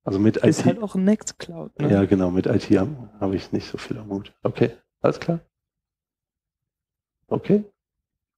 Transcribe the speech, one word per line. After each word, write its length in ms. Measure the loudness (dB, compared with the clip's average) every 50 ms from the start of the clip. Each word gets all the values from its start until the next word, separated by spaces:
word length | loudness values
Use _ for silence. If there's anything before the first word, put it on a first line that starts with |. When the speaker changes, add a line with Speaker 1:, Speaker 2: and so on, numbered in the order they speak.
| -6
Speaker 1:
Also 140 | -4 0 2
mit 200 | 2 2 2 4
Speaker 2:
Ist 220 | 2 2 2 4
Speaker 1:
I 20 |
T. 60 | 2 0
Speaker 2:
halt 120 | 0 0
auch 120 | -4 -6 -2
ein 100 | 0 2
Nextcloud, 760 | 2 2 0 -2 -8 -14 -14 -14 -14 -14 -14 -14 -14 -6 -2
ne? 140 | 0 2
Speaker 1:
Ja, 120 | 4 4 4
genau. 240 | 4 4 2 2 2
Mit 160 | 2 0 2
I 120 | 2 0 0
T 200 | 2 4 4 4
hab, 100 | 4 0 -4 -8 -14 -16 -10 -6
hab 120 | -4 -4 -4
ich 180 | -4 -4 -6
nicht 160 | -6 -6 -6 -8
so 80 | -10
viel 220 | -12 -10 -10 -12 -12
am 100 | -10 -8
Hut. 260 | -8 -8 -10 -12 -10 _
Okay, 320 | -6 -6 -2 -2 -2 -2 -2 -6 _ _ _ _
alles 200 | -2 -2 0 -2
klar. 200 | -4 -4 -4 -4 -8 _ _ _ _ _ _ _ _ _ _ _ _ _ _ _ _ _ _ _ _ _ _ _ _ _ _ _ _ _ _ _ _ _ _ _ _
Okay. 380 | -6 -6 -2 2 2 2 2 0 -4 _ _ _ _ _ _ _ _ _ _ _ _ _